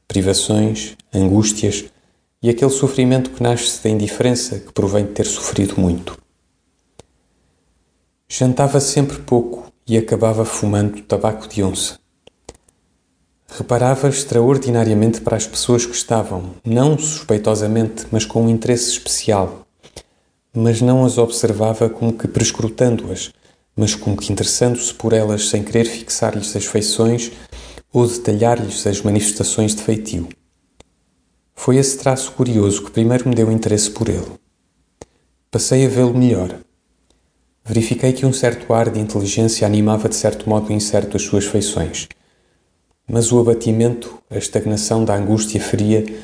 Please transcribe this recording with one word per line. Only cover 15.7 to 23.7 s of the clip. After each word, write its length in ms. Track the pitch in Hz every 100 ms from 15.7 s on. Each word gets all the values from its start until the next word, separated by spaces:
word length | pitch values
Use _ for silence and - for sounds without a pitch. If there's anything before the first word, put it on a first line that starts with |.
| 120
que 100 | -
estavam, 600 | - - 117 - 92 90 92
não 320 | 113 117 143 151
suspeitosamente, 1120 | - - - 107 107 107 107 113 110 - -
mas 140 | 110
com 200 | - 113
um 40 | 117
interesse 420 | 113 113 120 -
especial, 760 | - - - - 101 90 - - _ - - - _ _ _ _
mas 260 | 117 113 110
não 240 | 123 127
as 140 | 127 127
observava 720 | 117 - 113 101 110 110 113
como 220 | - 117
que 160 | 113 -
prescrutando-as, 1040 | - 113 - 113 - 127 110 - 92 - _ _ _ _